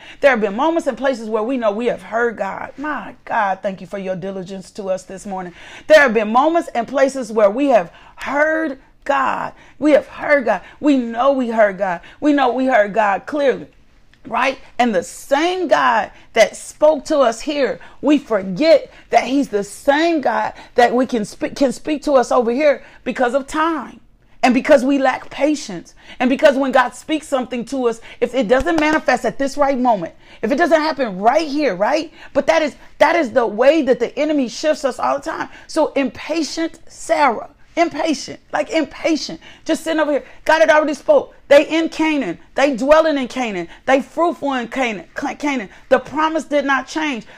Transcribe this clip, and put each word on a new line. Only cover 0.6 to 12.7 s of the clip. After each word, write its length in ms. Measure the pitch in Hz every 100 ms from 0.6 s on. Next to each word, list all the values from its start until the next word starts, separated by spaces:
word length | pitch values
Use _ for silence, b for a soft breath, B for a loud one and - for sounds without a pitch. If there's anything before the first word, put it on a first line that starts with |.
| 311 330 320
and 120 | 226
places 320 | 269 247 226
where 120 | 220
we 160 | 220 269
know 140 | 226
we 140 | 202 240
have 160 | 180
heard 340 | - 220 240 208
God. 360 | 190 - - -
My 380 | 294 277 190 - -
God, 340 | - 202 190
thank 180 | 208 190
you 60 | 180
for 100 | 202
your 180 | 190 185
diligence 540 | 185 190 180 190 180
to 180 | - 190
us 140 | 185
this 220 | - 190 208
morning. 280 | 190 180 170 B B -
There 120 | 302
have 140 | 285
been 180 | 220 208
moments 380 | 233 302 339 - 240
and 120 | 226
places 440 | 269 269 269 220
where 180 | 220 202
we 180 | 220 285
have 240 | 233 170 b b -
heard 600 | 214 277 302 320 320 262 b _
God. 500 | - 277 254 - - b b -
We 120 | 285
have 160 | 269 -
heard 380 | - - 285 233
God. 160 | 190 B B
We 180 | 294 269
know 340 | 233 226 269
we 180 | 269 240
heard 280 | 226 208 185
God. 240 | 196 175 B B
We 140 | 294
know 200 | 285 262
we 120 | 240
heard 280 | 262